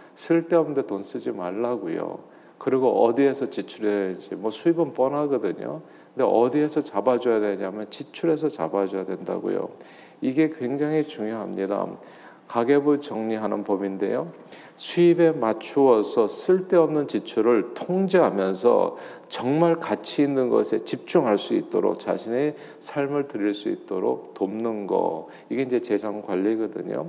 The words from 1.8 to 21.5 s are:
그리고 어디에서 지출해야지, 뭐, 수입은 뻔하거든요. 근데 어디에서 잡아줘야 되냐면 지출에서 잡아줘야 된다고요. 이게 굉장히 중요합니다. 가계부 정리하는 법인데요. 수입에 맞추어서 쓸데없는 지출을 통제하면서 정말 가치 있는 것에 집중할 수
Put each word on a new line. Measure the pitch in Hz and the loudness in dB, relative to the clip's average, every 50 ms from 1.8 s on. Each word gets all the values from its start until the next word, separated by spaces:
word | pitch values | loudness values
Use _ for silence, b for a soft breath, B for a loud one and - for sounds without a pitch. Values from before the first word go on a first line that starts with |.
| 92 85 85 85 - - - - - B B B B B B B | -4 -6 -4 -4 -4 -6 -8 -12 -14 B B B B B B B
그리고 | - 131 127 131 131 123 101 98 110 | -2 0 2 4 4 4 4 6 4
어디에서 | 120 120 135 139 139 131 - 131 - | 4 4 4 4 2 2 0 -4 -6
지출해야지, | - - 92 - - - 107 104 104 101 98 95 90 85 - - 90 | -4 -8 -8 -8 -8 -4 -2 0 0 0 0 -2 -4 -8 -8 -10 -10
뭐, | 87 92 110 | -6 -6 -6
수입은 | 107 - - 170 165 165 165 139 | -6 0 2 2 2 2 0 -2
뻔하거든요. | - - 131 135 143 147 147 143 139 120 - 92 - - - 120 143 160 B B B B B B B | 0 0 0 0 2 0 0 0 0 0 0 -2 -4 -4 -6 -8 -8 -10 B B B B B B B
근데 | - 131 | 0 2
어디에서 | 101 98 110 120 123 139 151 151 147 151 156 | 4 6 4 4 4 4 2 0 2 0 -2
잡아줘야 | 143 - - 98 101 131 123 120 120 123 113 110 | -4 -2 -4 0 2 2 2 2 2 2 2 2
되냐면 | 107 104 101 95 98 95 95 107 107 - | 2 0 -2 -2 -4 -6 -6 -8 -10 -12
지출에서 | - - 143 - - - - 165 156 147 - - | -12 -14 -14 -14 -10 -4 0 0 0 2 0 -4
잡아줘야 | - - 80 80 90 98 98 92 98 95 92 | -2 -2 -6 -2 0 0 0 0 -2 -4 -4
된다고요. | 95 98 92 92 92 92 90 90 95 95 95 95 - - B B B B B B B B B | -4 -6 -8 -6 -6 -6 -4 -2 -2 -2 -2 -4 -6 -10 B B B B B B B B B
이게 | - 131 131 143 160 151 | -4 -2 2 2 2 2
굉장히 | 156 - 131 120 135 143 151 151 156 156 | 0 -4 -4 -4 -2 -2 -2 0 0 -2
중요합니다. | 147 147 - - 107 107 113 113 101 95 95 95 98 95 101 98 95 92 95 98 B B B B B B B B B _ | -2 -2 -6 -8 -6 -6 -6 -6 -8 -8 -6 -4 -4 -2 -2 -2 -4 -6 -8 -14 B B B B B B B B B _
가계부 | - 117 117 120 143 143 143 147 147 143 | -2 -2 2 4 4 4 4 4 0 0
정리하는 | 143 - - 110 110 110 110 110 110 104 104 104 101 | -2 -6 -6 -6 -4 -2 -4 -2 -2 -2 -4 -4 -2
법인데요. | - 101 92 101 98 98 95 104 98 107 127 160 170 - - B B B B B B B | -2 -2 0 0 -4 -2 -2 -2 -2 -2 -2 -4 -6 -12 -18 B B B B B B B
수입에 | - - - - 175 175 175 170 160 170 160 | -14 -12 -4 2 6 6 6 8 8 6 4
맞추어서 | 156 143 117 110 110 110 - - - 143 139 135 120 110 104 - - 123 110 101 | 4 2 0 0 0 -2 -6 -2 2 6 6 8 8 6 4 2 2 2 2 2
쓸데없는 | - - - - 185 185 185 - 190 175 160 147 151 151 143 139 | 0 -4 2 2 2 2 2 4 4 4 4 4 2 0 -2 0
지출을 | - 107 - - - 113 107 117 123 107 90 - | -4 -6 -6 -2 -2 2 4 4 4 4 2 -2
통제하면서 | - - - - 180 185 196 185 190 180 156 101 87 98 95 95 95 92 120 120 117 101 90 85 B B B B B B B - | -8 -10 -6 -2 0 0 0 4 4 4 4 4 2 0 0 0 -2 2 4 4 6 6 4 2 B B B B B B B -10
정말 | - - - 127 143 156 170 170 165 | -10 -4 -2 0 2 4 4 4 2
가치 | 165 - - 104 - - - - - | 0 0 -4 -4 -4 -4 -6 0 0
있는 | 147 143 139 135 127 120 | 0 2 2 0 0 2
것에 | 117 110 107 - 113 107 - | 2 2 2 2 -2 -4 -2
집중할 | - 143 127 - - - 160 143 117 104 101 | -4 -8 -8 -8 0 2 2 4 4 2 2
수 | - - | 0 0